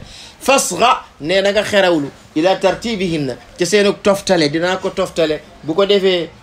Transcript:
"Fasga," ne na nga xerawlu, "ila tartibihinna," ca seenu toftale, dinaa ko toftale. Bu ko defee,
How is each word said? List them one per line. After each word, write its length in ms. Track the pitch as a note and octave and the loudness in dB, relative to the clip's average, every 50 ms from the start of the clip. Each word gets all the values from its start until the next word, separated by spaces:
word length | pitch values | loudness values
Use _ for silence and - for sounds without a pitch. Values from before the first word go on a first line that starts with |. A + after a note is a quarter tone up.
| - - - - - - - - | -10 -16 -20 -20 -20 -20 -20 -6
"Fasga," 640 | - - C#4 C4+ - - F3+ E3+ G#3 B3 B3 - - - - - | 0 0 2 2 0 -2 -2 0 2 2 2 0 -4 -12 -16 -10
ne 220 | C#3 D#3 F#3 G3 F#3+ | -4 -2 0 0 0
na 80 | G3 G3+ | 0 0
nga 100 | G#3+ G3 | -2 -2
xerawlu, 460 | - G#3 G3 F#3+ F3+ F3 D#3 C#3+ C3 - - - - - | 0 2 2 4 4 2 2 0 -4 -8 -14 -18 -8 -2
"ila 200 | D3+ D#3+ F#3 F#3+ | 0 2 2 2
tartibihinna," 800 | F#3 G3 F#3 F3 - - A#3 A3+ F#3 F#3+ F3 E3 D3+ C#3+ C3 A#2+ - - - - - | 2 0 0 0 -2 -4 -6 -4 -4 -2 -2 -2 -2 -4 -4 -6 -8 -12 -12 -8 -6
ca 60 | F3 | -2
seenu 260 | E3+ G#3 G#3 G3 G3+ F#3+ - - | 0 2 2 2 2 0 0 0
toftale, 460 | G#3 G3 G3 - - F#3+ E3+ D3+ C#3+ | 0 0 0 0 0 0 2 2 0
dinaa 280 | D3 E3 E3+ F3+ F#3 | 0 -2 -2 -2 -2
ko 120 | F#3 F#3+ F#3+ | -2 -4 -6
toftale. 520 | F#3 G3 F#3 E3+ - F3 E3 D#3 D3+ D3 - - - - - | -4 -4 -6 -4 -2 -2 0 0 -2 -4 -8 -14 -20 -10 -8
Bu 120 | C#3+ D#3+ | -4 0
ko 100 | G3 G3 | 0 2
defee, 460 | F#3+ G3+ G3+ F#3 F#3+ F3+ F3 D#3+ E3 - - | 2 2 2 2 2 0 0 -2 -6 -10 -16